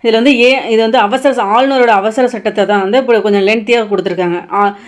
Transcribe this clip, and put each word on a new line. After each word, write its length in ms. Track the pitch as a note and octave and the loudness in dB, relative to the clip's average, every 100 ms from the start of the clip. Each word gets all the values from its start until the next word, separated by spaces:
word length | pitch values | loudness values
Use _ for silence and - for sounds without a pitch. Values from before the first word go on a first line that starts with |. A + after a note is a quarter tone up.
இதுல 80 | A#3 | -2
வந்து 280 | A3 B3+ B3 | 2 2 4
ஏ, 300 | B3 C4+ - | 4 2 0
இது 120 | A3 | 0
வந்து 160 | A3+ A#3 | 2 2
அவசர 360 | G#3 B3+ C#4 | 0 0 0
ச-, 140 | B3 G3 | 0 0
ஆளுநரோட 400 | A3+ C4+ C4 A#3+ | 0 2 2 2
அவசர 400 | G3+ G#3 A3 B3 | 2 0 -2 -2
சட்டத்தை 380 | A#3 G#3+ G#3 G3 | -2 -4 -2 0
தான் 160 | G#3 | 0
வந்து 160 | F#3+ B3 | 0 0
இப்படி 240 | B3 A3+ | 2 0
கொஞ்சம் 260 | G#3 G3+ G3 | 2 2 2
லென்த்தியா 400 | A3+ G#3+ A#3 G#3 | 0 -2 -4 -2
கொடுத்திருக்காங்க. 640 | G3 F#3 F3+ F3 F3 - | -4 -4 -4 -4 -4 -6
ஆ, 260 | G3+ G3+ G3+ | -2 -2 -4